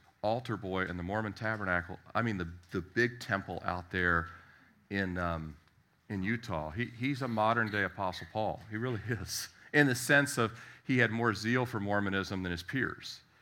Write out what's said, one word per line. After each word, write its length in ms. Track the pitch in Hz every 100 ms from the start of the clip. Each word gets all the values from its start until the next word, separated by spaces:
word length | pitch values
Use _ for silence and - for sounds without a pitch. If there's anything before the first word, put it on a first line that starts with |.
| _ _
altar 340 | 104 117 123 104
boy 280 | 95 95 92
in 120 | 90
the 60 |
Mormon 300 | 87 104 110
Tabernacle. 680 | 95 110 110 95 87 85 - - 107
I 80 |
mean, 160 | 117 98
the, 80 | 85 87 -
the 100 | 98
big 380 | 85 113 120 120
temple 420 | - 98 92 90
out 280 | - 90 87
there 380 | 95 87 85 82 - - - - _ _
in, 280 | 101 95 90
um, 360 | 87 82 78 71 _ _ _ _ _
in 140 | 101
Utah. 460 | 95 120 117 82 76
He, 180 | 82 120 117
he's 240 | 131 131
a 60 | 131
modern-day 560 | 110 107 117 110 104
Apostle 440 | 95 - 95 - 82
Paul. 300 | 110 104 - -
He 60 | 107
really 240 | 127 113
<laughs> 60 | 104
is, 400 | 113 85 - - - -
in 120 | 147 143
the 100 | 123
sense 420 | - 143 139 127
of 140 | 113 - - - -
he 120 | 127
had 140 | 117
more 220 | 113 117
zeal 320 | 95 107 127 123
for 160 | 113
Mormonism 600 | 101 101 101 98 92 95
than 120 | 92
his 100 | 87
peers. 560 | - 131 95 - - - _ _